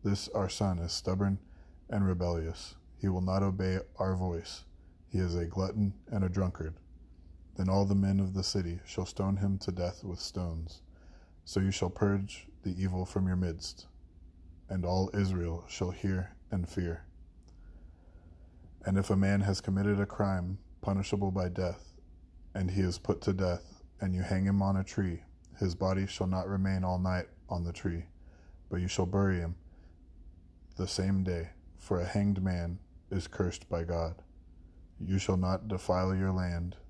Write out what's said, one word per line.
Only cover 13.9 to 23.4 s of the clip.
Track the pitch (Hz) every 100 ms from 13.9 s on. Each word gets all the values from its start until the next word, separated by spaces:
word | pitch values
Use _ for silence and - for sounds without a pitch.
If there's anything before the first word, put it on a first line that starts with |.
| - - - - - - - -
and | 95
all | 87 92 95
Israel | 101 95 92 85 85 -
shall | - 90
hear | 90 98 92 92 - -
and | 98 87
fear. | - 87 82 - - - - - - - - - - - - - - - - - - 98
And | 98
if | 98
a | 98
man | 98 101
has | 101 95
committed | - 95 101 101
a | 101
crime | - 101 95 90 95 - -
punishable | - 95 98 101 98
by | 95 90
death, | 90 90 85 - - - - - - - -
and | 92
he | 95
is | 90 87
put | - 101
to | -
death, | 95